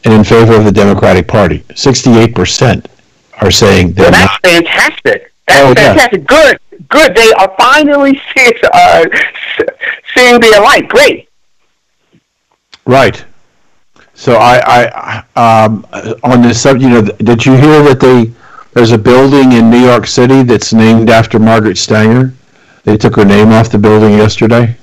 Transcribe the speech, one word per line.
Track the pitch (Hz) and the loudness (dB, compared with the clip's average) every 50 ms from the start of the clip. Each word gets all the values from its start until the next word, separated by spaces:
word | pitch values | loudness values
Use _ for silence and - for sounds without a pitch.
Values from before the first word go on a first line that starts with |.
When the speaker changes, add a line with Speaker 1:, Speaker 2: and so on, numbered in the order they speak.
| - | 0
Speaker 1:
and | 117 110 | 2 2
in | 110 104 | 2 2
favor | - 127 117 113 110 113 | 2 2 2 4 4 2
of | 107 107 | 2 2
the | 104 | 0
Democratic | 95 107 98 101 98 98 - 101 95 92 87 | 0 0 0 0 0 0 0 0 0 0 -2
Party. | - - 110 101 85 80 80 - _ - | -2 -2 -2 -2 -2 -4 -8 -12 _ -14
Sixty-eight | - - 143 127 - - 135 117 113 113 117 - | -4 -2 -2 -2 0 0 0 2 2 2 0 -2
percent | - 92 - - - 135 123 - - - - _ _ _ _ _ _ _ _ _ - | -4 -4 -4 -2 -2 -2 -2 -2 -4 -8 -16 _ _ _ _ _ _ _ _ _ -4
are | 107 95 | -4 -2
saying | 90 - 117 101 98 95 92 87 87 | 0 0 0 2 2 0 0 -2 -2
they're | 92 90 87 | 0 0 2
Speaker 2:
Well, | - - - | 2 2 0
that's | 190 - - - | -2 -4 -2 -2
Speaker 1:
not. | 185 | 0
Speaker 2:
fantastic. | 170 170 170 - - - 226 294 311 - _ 131 104 - - - _ _ _ | 0 0 -2 -4 -4 -4 -4 -4 -6 -6 _ -4 -4 -4 -8 -20 _ _ _
That's | - 185 139 | -2 0 2
Speaker 1:
Oh, | 139 135 | 2 2
yeah. | 127 - - - 98 | 2 2 2 2 2
Speaker 2:
fantastic. | - 262 233 226 180 143 | 2 0 0 -2 -6 -2
Good, | - 254 311 320 262 208 - - - - - - _ | 0 0 2 2 2 0 -2 -8 -20 -20 -20 -12 _
good. | - 285 311 269 - | -2 0 0 0 0
They | 226 226 220 220 | 0 2 2 2
are | - 190 190 190 | 2 0 -2 -4
finally | - - 247 269 302 302 285 285 285 277 277 269 277 - - - | -6 -2 -2 0 0 0 0 0 0 0 -2 -2 -4 -6 -10 -6
see-, | 269 254 240 226 - - - - | -2 -2 -2 -2 -2 -2 0 2
uh, | 180 180 180 170 165 165 - | 2 2 2 2 0 0 -2
s-, | - - - - - - - - - - - - - _ - - - - _ - - | -2 -6 -6 -6 -8 -14 -16 -14 -8 -8 -8 -8 -8 _ -12 -12 -12 -12 _ -8 -4
seeing | 247 247 247 240 240 | -2 0 2 2 2
the | 226 226 220 202 208 | 2 2 2 2 2
light. | 247 277 196 131 - | 2 0 -2 -4 -2
Great. | 190 233 285 - - - - _ _ _ _ _ _ _ _ _ _ _ _ _ _ _ _ _ _ _ _ _ _ _ _ _ _ _ _ _ - _ _ | -2 0 0 0 -2 -6 -12 _ _ _ _ _ _ _ _ _ _ _ _ _ _ _ _ _ _ _ _ _ _ _ _ _ _ _ _ _ -20 _ _
Speaker 1:
Right. | - 123 135 131 123 120 - - - - _ _ _ _ _ _ _ _ _ _ _ _ _ _ _ _ | 0 0 2 2 0 -2 -6 -20 -20 -20 _ _ _ _ _ _ _ _ _ _ _ _ _ _ _ _
So | - - 131 120 | -10 -4 -2 0
I, | 110 110 123 123 123 123 - 123 123 123 117 - - - - 110 113 - _ _ | 2 2 2 2 0 0 0 0 0 0 -2 -6 -12 -14 -12 -14 -14 -14 _ _
I, | 127 120 117 113 113 110 | -2 0 2 2 2 0
um, | 110 110 98 - - - 98 92 107 110 - - | 0 -2 -6 -10 -14 -16 -14 -12 -12 -12 -8 -4
on | 123 127 123 | -2 0 2
this | 120 120 117 113 | 2 0 0 -2
sub-, | - 143 135 123 | -2 -2 0 0
you | 135 127 | 0 0
know, | 120 117 | 0 0
th-, | 104 101 - - | 0 -2 -6 -6
did | 110 107 120 113 - | -2 -2 -2 0 0
you | 139 131 | 0 2
hear | 131 139 156 151 151 147 | 2 4 4 4 4 2
that | 147 135 131 | 2 2 2
they, | - 127 127 123 113 113 117 _ - - - - - _ _ | 2 2 2 2 0 -2 -6 _ -20 -20 -20 -20 -20 _ _
there's | 120 120 110 | -2 0 0
a | 120 | 0
building | 110 101 127 123 127 135 139 139 143 135 131 123 | 0 0 2 2 2 2 2 2 2 2 2 2
in | 117 113 113 | 2 2 2
New | 117 123 | 2 2
York | 123 127 123 117 110 | 2 2 2 0 -2
City | - - - 123 123 131 135 131 | -4 -2 -2 0 2 2 0 2
that's | 120 117 104 - - 113 | 0 0 -2 -2 -2 -2
named | 113 110 113 113 113 113 113 | 0 2 2 2 2 2 2
after | 113 113 113 - - 110 | 2 0 0 0 -2 0
Margaret | 110 113 113 113 107 107 92 | 0 2 0 0 0 -2 -4
Stanger? | - - - 117 107 107 110 113 127 131 131 131 _ _ _ _ _ _ _ _ _ _ | -6 -6 -4 -2 0 0 0 0 0 -2 -4 -6 _ _ _ _ _ _ _ _ _ _
They | - 107 | -2 -2
took | 107 - 113 107 | 0 -2 -2 0
her | - 104 | 0 0
name | 98 101 104 107 110 113 | 2 2 2 2 2 2
off | 110 113 - | 2 0 0
the | - | -2
building | 104 101 107 107 107 107 107 104 | 0 0 2 2 2 2 2 2
yesterday. | 104 107 104 - - 117 110 117 117 120 113 117 - | 2 0 0 -2 -2 -2 0 0 0 0 -2 -6 -10